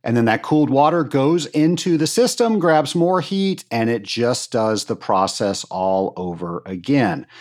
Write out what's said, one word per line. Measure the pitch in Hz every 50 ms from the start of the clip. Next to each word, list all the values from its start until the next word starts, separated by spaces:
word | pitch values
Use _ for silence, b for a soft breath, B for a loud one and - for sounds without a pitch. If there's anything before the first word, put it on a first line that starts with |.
| -
And | 120 117
then | 120 117
that | 113 110 110
cooled | - - 151 151 151 135
water | 131 135 147 156 165 175 151
goes | - - 139 135 147 170 175 143
into | - - 151 151 160 180 165 - 185 170
the | 151 160
system, | 151 - - 247 247 - - 240 233 220 208
grabs | 170 170 160 156 147 135 -
more | 175 165 175 185 185
heat, | 156 - 196 196 196 196 185 - - _
and | 113 117 113 117
it | 117 113 101
just | 101 - 117 117 120 127 - - -
does | - 117 110 110 107 101 -
the | - 110
process | - - - 104 95 95 95 - - 113 101 98 - -
all | - - 92 92 95 95 95 95 - -
over | 90 92 90 85 82 87 85 85 - -
again. | 92 95 90 87 - 143 139 123 98 82 71 - B B B